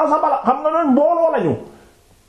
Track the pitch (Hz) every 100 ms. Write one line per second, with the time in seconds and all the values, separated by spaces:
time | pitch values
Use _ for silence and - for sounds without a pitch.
0 | 302 311 320 262 - 277 302 320 320 254
1 | 311 339 330 285 170 113 - - - _
2 | _ _